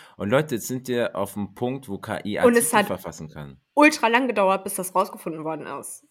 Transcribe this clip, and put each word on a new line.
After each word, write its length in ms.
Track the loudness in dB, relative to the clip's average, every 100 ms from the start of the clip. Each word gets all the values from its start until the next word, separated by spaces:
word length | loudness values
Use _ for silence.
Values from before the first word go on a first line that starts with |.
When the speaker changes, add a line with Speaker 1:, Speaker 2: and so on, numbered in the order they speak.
| -20 -8
Speaker 1:
Und 140 | 0
Leute, 240 | 2 2
jetzt 140 | -2 -4
sind 200 | -6 -2
wir 260 | 0 0 -2
auf 180 | -4
dem 200 | -4 -8
Punkt, 340 | -4 -4 -4 -8
wo 100 | -10
K 220 | -6 -6
I 140 | -4 4
Speaker 2:
Und 140 | 4 6
es 160 | 4
Speaker 1:
Artikel 60 | 2
Speaker 2:
hat 80 | 2
Speaker 1:
verfassen 420 | -2 -8 -12 -14
kann. 320 | -12 -14 -16 _
Speaker 2:
ultra 320 | 4 6 6 4
lang 200 | 4 2
gedauert, 360 | 2 2 2
bis 100 | -2 -6
das 180 | -2
rausgefunden 500 | 0 0 -2 -10 -8
worden 220 | -6 -6 -8
ist. 400 | -10 -12 -16 _